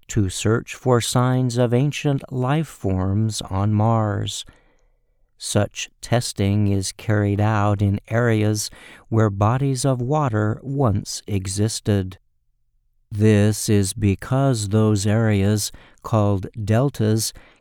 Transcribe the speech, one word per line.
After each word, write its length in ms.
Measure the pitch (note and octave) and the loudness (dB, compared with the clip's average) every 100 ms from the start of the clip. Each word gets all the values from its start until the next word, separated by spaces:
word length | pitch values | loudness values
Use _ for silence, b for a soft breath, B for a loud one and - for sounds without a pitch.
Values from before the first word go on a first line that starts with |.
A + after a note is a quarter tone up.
| b | b
to 200 | - F#2+ | -2 -2
search 460 | - G#2 A2+ - - | -2 0 0 -2 -6
for 240 | B2+ A#2+ | 2 2
signs 580 | - B2+ B2 B2+ B2+ A#2 | 2 0 2 0 0 0
of 160 | B2 | 0
ancient 560 | A#2+ D3 - D3 C#3+ - | 2 0 -2 -2 -2 -4
life 380 | B2+ B2 D3+ D3+ | -6 -2 -2 -4
forms 720 | - G2 F#2+ F#2+ G2+ A2 G#2 | -6 -2 -2 0 0 -2 -4
on 280 | - F#2+ G2+ | -6 -2 0
Mars. 720 | G#2+ A2 A2+ G#2+ G2+ G#2 - - b b b b b b b _ _ | 2 2 2 0 -2 -6 -8 -14 b b b b b b b _ _
Such 520 | - - G2+ - - _ | -4 -2 -2 -4 -14 _
testing 680 | - A#2 - - G2 G#2 G2+ | -2 -2 -2 -2 0 2 0
is 240 | G2 F#2+ | 0 -4
carried 480 | - - G#2 G2+ G2+ | -8 -2 0 0 0
out 400 | G#2 A2 G2+ G2+ | 0 0 0 2
in 180 | G2+ G2+ - | 0 0 -2
areas 600 | A2+ A#2+ A2 G#2+ G#2 - B B B B | -2 0 2 2 0 -4 B B B B
where 200 | A2 A2 | 2 2
bodies 540 | G2+ G#2 B2+ C#3 C3 | 2 2 2 0 0
of 180 | C#3 B2+ | 0 0
water 600 | B2 D3+ C#3 G#2+ G#2+ A2 | 0 0 0 0 -2 -2
once 580 | - C#3 B2+ G2 - - - | -6 0 0 0 -2 -10 -6
existed. 920 | G2 F#2+ F#2+ G#2+ - - G2+ F#2+ - _ _ _ _ _ _ _ _ - | -6 -4 -2 -2 -2 0 0 0 -8 _ _ _ _ _ _ _ _ -10
This 560 | G#2 G#2+ G#2 G#2+ G#2 - | 2 4 6 4 0 2
is 240 | G#2 F#2+ | 2 2
because 800 | - G#2 F#2 - C3 C#3 A#2 G2+ | 0 0 0 0 0 2 0 0
those 360 | A2 A2 G#2 G#2+ | 2 4 2 2
areas, 680 | A2 A2 G2+ G2 G#2+ - - B B | 2 2 2 2 0 -2 -10 B B
called 440 | - A2 G#2 G2 G2 A#2 | -2 2 2 0 -4 -8
deltas, 680 | G#2 A2 C#3+ - G#2+ A2 - - B B | 0 2 0 0 0 0 -2 -8 B B